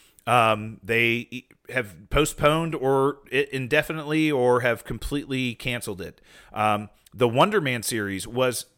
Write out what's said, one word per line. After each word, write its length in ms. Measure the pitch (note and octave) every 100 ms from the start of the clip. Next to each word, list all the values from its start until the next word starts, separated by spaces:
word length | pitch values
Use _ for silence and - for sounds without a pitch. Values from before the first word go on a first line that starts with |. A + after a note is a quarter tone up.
| _ _ -
Um, 540 | A#2+ A2+ G#2+ A2 A2+
they 460 | F#2+ A2+ A#2 A#2 -
e-, 180 | B2 - _ -
have 400 | B2+ G#2 E2 G2+
postponed 640 | C#3+ D3+ - D3+ D#3+ E3
or 440 | D#3 C3+ C3+ C#3 C#3+ -
i-, 140 | C3 C#3+
indefinitely 760 | C3 B2 D3 - D#3+ D3 D#3 D#3
or 300 | C#3 B2 B2
have 220 | B2+ A#2
completely 720 | - A#2 - C#3+ - C3 B2+
canceled 460 | A2 B2+ A#2+ A2+ F#2
it. 200 | E2 - _ - -
Um, 360 | - G#2+ G#2 G#2 _ _
the 140 | G2+ B2
Wonder 320 | A#2+ F#3+ G#3
Man 240 | C#3+ B2
series 420 | - A2+ G2+ F#2+ G2
was, 380 | A#2+ B2+ A#2 -